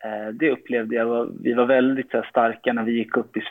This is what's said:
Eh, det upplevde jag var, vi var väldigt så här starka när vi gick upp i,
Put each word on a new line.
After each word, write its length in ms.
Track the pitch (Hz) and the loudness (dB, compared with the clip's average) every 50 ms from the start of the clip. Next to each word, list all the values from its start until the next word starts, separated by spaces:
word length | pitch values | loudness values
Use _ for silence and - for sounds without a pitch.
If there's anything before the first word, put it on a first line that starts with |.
| - | -10
Eh, 240 | 110 107 104 107 110 110 | -8 -8 -8 -8 -8 -6
det 180 | 113 160 156 | 0 0 0
upplevde 460 | 131 - - - 123 120 113 110 117 | 0 0 -4 -4 -4 -4 -2 -2 0
jag 100 | 117 113 | 0 0
var, 220 | 117 120 117 120 - - - - | 0 0 -2 -2 -4 -6 -4 -2
vi 100 | - 120 | 0 2
var 140 | 120 120 | 2 4
väldigt 440 | 120 135 127 127 131 135 135 131 - | 4 4 4 4 4 2 0 -4 -2
så 60 | - | -2
här 120 | 120 - - | -4 -4 0
starka 420 | - - 110 117 110 - - 127 120 | 0 2 2 2 0 -2 -2 -2 -2
när 100 | 117 110 | 0 0
vi 100 | 113 117 | 0 0
gick 240 | 117 110 110 - | -2 -2 -2 -2
upp 200 | 127 113 - - | -2 -2 -2 -6
i, 40 | 113 110 - | -8 -8 -6